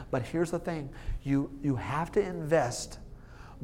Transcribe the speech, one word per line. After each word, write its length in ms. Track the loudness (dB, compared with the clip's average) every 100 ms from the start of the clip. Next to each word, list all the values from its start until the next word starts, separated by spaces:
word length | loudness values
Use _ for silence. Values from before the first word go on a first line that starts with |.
| -2
But 100 | -2
here's 300 | 0 2 2
the 80 | 0
thing: 300 | -2 -4 -4 -6 -4 -2
you, 260 | 2 4 2 0
you 120 | 0 2
have 360 | 0 0 2
to 80 | 2
invest 800 | 2 -2 4 4 4 0 -6 -10 -12 -14 -16 -16 -16 0